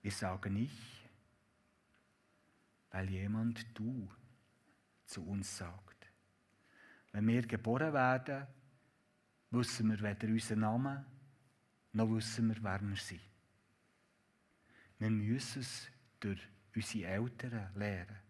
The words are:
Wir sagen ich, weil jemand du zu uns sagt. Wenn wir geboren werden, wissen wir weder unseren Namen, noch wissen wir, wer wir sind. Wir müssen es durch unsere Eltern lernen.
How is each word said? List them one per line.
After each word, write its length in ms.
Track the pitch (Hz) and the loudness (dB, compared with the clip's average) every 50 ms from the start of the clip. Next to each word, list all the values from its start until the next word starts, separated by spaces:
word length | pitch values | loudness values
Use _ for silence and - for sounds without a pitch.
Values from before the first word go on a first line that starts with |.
Wir 100 | - 104 | -4 -4
sagen 440 | 98 - 110 92 90 98 - 101 98 | -4 -2 -2 -2 -2 -2 -2 -2 0
ich, 160 | 104 120 147 - - - - - - - - - - _ _ _ _ _ _ _ _ _ _ _ _ _ _ _ _ _ _ _ _ _ _ _ _ _ _ _ _ _ _ _ _ _ _ | 0 0 -2 -4 -12 -16 -16 -18 -20 -20 -20 -20 -20 _ _ _ _ _ _ _ _ _ _ _ _ _ _ _ _ _ _ _ _ _ _ _ _ _ _ _ _ _ _ _ _ _ _
weil 200 | - 95 95 95 | -4 -2 -2 0
jemand 560 | 95 92 98 101 107 110 113 117 113 113 113 - - | -2 -2 0 0 0 2 0 0 -2 -2 -10 -12 -8
du 340 | - 107 117 131 123 98 95 - - - - - _ _ _ _ _ _ _ _ _ _ _ _ _ _ | -6 -4 -4 -4 -4 -6 -8 -12 -18 -20 -20 -20 _ _ _ _ _ _ _ _ _ _ _ _ _ _
zu 220 | - - 101 82 | -12 -10 -8 -6
uns 320 | 87 101 98 92 - - - | -4 -4 -4 -4 -4 -6 -8
sagt. 520 | 95 85 87 98 - - - _ - - _ _ _ _ _ _ _ _ _ _ _ _ _ - - - - - _ _ | -8 -8 -10 -12 -16 -20 -20 _ -20 -20 _ _ _ _ _ _ _ _ _ _ _ _ _ -20 -20 -20 -20 -20 _ _
Wenn 140 | - 104 107 | 0 2 4
wir 160 | 113 117 123 | 6 6 4
geboren 500 | 117 113 113 101 - 110 117 135 156 160 | 4 2 -2 -2 2 2 2 4 2 4
werden, 540 | 147 139 127 127 131 131 131 - 139 135 139 - - - - - - _ _ _ _ _ _ _ _ _ _ _ _ _ _ _ | 4 6 6 6 6 4 0 -4 -6 -6 -6 -10 -16 -20 -20 -20 -20 _ _ _ _ _ _ _ _ _ _ _ _ _ _ _
wissen 400 | 117 123 120 - - - 117 110 | 2 2 2 2 0 2 4 4
wir 100 | 107 101 | 4 4
weder 280 | 104 104 101 98 - 110 | 0 0 0 0 2 2
unseren 320 | 110 110 110 - 110 107 | 2 2 2 2 2 4
Namen, 440 | 110 107 110 123 135 139 139 139 - - - - - - - _ _ _ _ _ _ _ _ _ _ _ | 4 4 4 2 0 0 -4 -6 -8 -12 -18 -20 -20 -20 -20 _ _ _ _ _ _ _ _ _ _ _
noch 160 | - 107 113 110 | 2 2 4 4
wissen 400 | 113 110 107 - - - 113 113 | 4 0 0 -2 0 2 2 2
wir, 140 | 110 110 | 2 2
wer 180 | 110 98 95 98 | 0 0 0 0
wir 160 | 101 101 98 | 0 -2 -2
sind. 240 | 92 - - 92 82 - - _ _ _ _ _ _ _ _ _ _ _ _ _ _ _ _ _ _ _ _ _ _ _ _ _ _ _ _ - - - - _ _ | -4 -4 -8 -10 -12 -14 -20 _ _ _ _ _ _ _ _ _ _ _ _ _ _ _ _ _ _ _ _ _ _ _ _ _ _ _ _ -20 -20 -20 -20 _ _
Wir 100 | 110 107 | 2 4
müssen 500 | 110 107 104 107 120 135 - - - 135 | 4 4 4 2 2 0 0 -4 -6 -6
es 300 | 127 - - - - - - - - _ _ _ | -6 -6 -8 -10 -12 -14 -18 -20 -20 _ _ _
durch 200 | - 101 95 87 - - - - - - - | -2 -2 -2 -4 -6 -16 -20 -20 -20 -6 -4
unsere 360 | 110 101 - - 110 90 87 | -4 -4 -2 -4 -4 -2 0
Eltern 580 | 95 101 117 127 127 - - 123 117 110 98 92 92 | 0 0 0 -2 -2 -6 -6 -4 -4 -4 -6 -6 -4
lernen. 420 | 101 104 104 98 90 87 95 104 - - | -2 -2 -2 -2 -4 -6 -8 -12 -18 -18